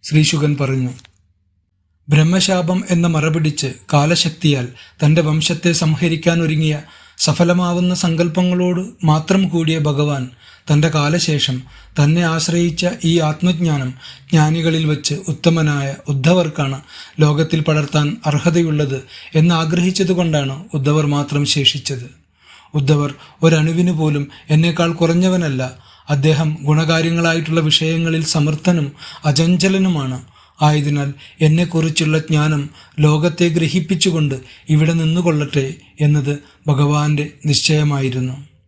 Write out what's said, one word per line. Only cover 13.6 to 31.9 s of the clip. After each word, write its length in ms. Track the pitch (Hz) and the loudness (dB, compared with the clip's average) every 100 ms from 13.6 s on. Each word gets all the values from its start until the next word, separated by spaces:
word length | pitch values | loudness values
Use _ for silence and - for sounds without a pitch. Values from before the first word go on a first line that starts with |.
| 170 143 131 127 - - - | 0 0 -4 -8 -18 -20 0
ജ്ഞാനികളിൽ 560 | 165 151 165 165 160 160 | 2 4 2 0 0 0
വച്ച് 280 | 151 - 147 185 | -2 -4 -6 -6
ഉത്തമനായ 680 | 147 170 165 151 147 139 139 - | -2 0 2 0 -2 -4 -8 -6
ഉദ്ധവർക്കാണ് 720 | 139 139 180 165 147 139 135 - - - - | 0 2 2 0 -4 -6 -6 -12 -20 -18 0
ലോകത്തിൽ 400 | 151 147 160 165 | 2 2 0 0
പടർത്താൻ 560 | 151 151 143 151 147 - 156 | 0 0 0 0 0 -2 -2
അർഹതയുള്ളത് 760 | 143 175 165 165 151 147 131 - - - | 0 0 0 0 0 -2 -4 -10 -20 -4
എന്നാഗ്രഹിച്ചതുകൊണ്ടാണ് 1300 | 156 170 170 160 170 180 185 180 180 170 151 135 135 180 | 2 2 2 0 0 0 0 0 0 0 0 -2 -8 -8
ഉദ്ധവർ 320 | 156 139 151 147 | -2 0 2 2
മാത്രം 400 | 143 143 143 143 | 0 -2 -2 0
ശേഷിച്ചത്. 640 | 151 135 143 - 131 123 - _ _ _ - _ | 0 0 -2 -8 -10 -12 -20 _ _ _ -20 _
ഉദ്ധവർ 400 | 151 135 151 143 - - _ | -4 0 2 0 -6 -20 _
ഒരണുവിന് 500 | 160 160 156 165 180 | 2 2 0 0 0
പോലും 360 | 160 156 147 143 - - | 0 0 -2 -6 -12 0
എന്നേക്കാൾ 420 | 151 170 165 170 | 2 2 0 -2
കുറഞ്ഞവനല്ല. 840 | 165 165 170 185 180 160 131 127 - - - - | 0 0 2 2 0 -2 -4 -6 -10 -20 -20 -4
അദ്ദേഹം 480 | 147 147 147 156 156 | 0 2 2 0 -2
ഗുണകാര്യങ്ങളായിട്ടുള്ള 1000 | 143 151 160 165 165 170 165 165 160 160 | 0 0 2 0 0 0 0 0 0 0
വിഷയങ്ങളിൽ 640 | 156 - 160 165 165 165 | 2 0 0 -2 -2 -2
സമർത്ഥനും 680 | 156 156 147 151 185 175 143 - - - | -2 0 0 0 0 0 -2 -8 -20 -6
അചഞ്ചലനുമാണ്. 1000 | 151 139 165 180 190 190 190 160 131 127 - _ _ _ | -2 2 2 2 2 2 0 0 -4 -8 -12 _ _ _
ആയതിനാൽ 500 | 151 151 147 143 143 139 - - | 2 2 0 -2 -4 -8 -18 0
എന്നെക്കുറിച്ചുള്ള 760 | 156 160 175 170 160 | 2 2 0 0 -2